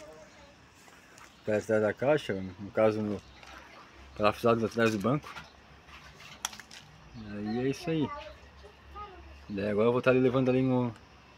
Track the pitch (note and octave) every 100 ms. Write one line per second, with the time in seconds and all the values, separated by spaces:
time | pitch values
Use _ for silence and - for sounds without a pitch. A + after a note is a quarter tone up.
0 | - - - - - - - - - -
1 | - - - - - G#2+ G2+ G#2+ G#2+ G2+
2 | B2 D3+ - G2 F#2+ F#2+ G2+ - A2 G#2+
3 | G#2+ G2 - - - - - - - -
4 | - - G#2+ G#2 A#2+ A#2 A2 A2+ A2+ A2
5 | G#2 D3 - - - - - - - -
6 | - - - - - - - - - -
7 | - A#2+ G#2+ G#2 G#2+ A#2 C3 C3+ - D#3+
8 | C#3 - - - - - - - - G4+
9 | G#4 F#4+ - - - G2+ G2+ G#2 A#2 B2
10 | B2+ B2+ B2+ B2+ B2+ B2+ C3 B2+ B2 A2+
11 | - - -